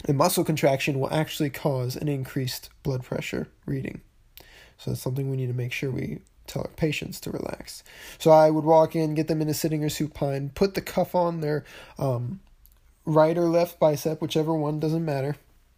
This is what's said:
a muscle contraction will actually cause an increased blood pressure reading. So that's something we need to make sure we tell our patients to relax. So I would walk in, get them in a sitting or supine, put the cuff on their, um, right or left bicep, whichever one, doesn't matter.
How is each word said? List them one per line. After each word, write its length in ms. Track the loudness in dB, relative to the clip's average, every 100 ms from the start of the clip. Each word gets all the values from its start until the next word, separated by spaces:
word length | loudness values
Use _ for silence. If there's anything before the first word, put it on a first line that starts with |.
| 0
a 60 |
muscle 300 | 4 4 4
contraction 560 | 0 2 2 2 0 -2
will 120 | -2
actually 360 | -2 -2 -2 -4
cause 460 | -2 -2 -2 -4 -4
an 120 | -4
increased 640 | -4 -4 -4 -4 -6 -12 -10
blood 200 | -6 -6
pressure 440 | -4 -6 -4 -6 -8 _ -6
reading. 360 | -6 -6 -10 -16 _ _ -20 -20 -20 -20 _
So 140 | -6
that's 100 | -6
something 280 | -4 -4 -4
we 80 | -4
need 100 | -4
to 60 |
make 180 | -4 -4
sure 200 | -4 -4
we 280 | -4 -6 -8 -14 _ -10
tell 180 | -8
our 80 | -8 -2
patients 440 | -2 -2 -6 -10
to 100 | -10
relax. 520 | -8 -8 -10 -14 -18 -20 -20 -20 0
So 100 | 8
I 200 | 10 8
would 160 | 4 6
walk 300 | 6 6 2
in, 180 | 0
get 140 | 0 -2
them 140 | 0
in 80 | -2
a 40 |
sitting 300 | -2 -2 -2
or 60 | -2
supine, 600 | -2 -6 -2 -4 -2 -6
put 240 | 0 0
the 80 | 0
cuff 340 | -4 -2 0 0
on 240 | 0 0
their, 240 | -2 -4 -6 -18 -20 -4
um, 440 | -2 -2 -4 -10 -14 _ _ _ _ _ 2
right 320 | 4 4 4
or 100 | 2
left 320 | 2 0 2
bicep, 420 | 2 2 -2 -4
whichever 320 | -2 -2 0
one, 260 | 0 -2 -2
doesn't 260 | -2 -2 -2
matter. 320 | -2 -4 -6 _ _ _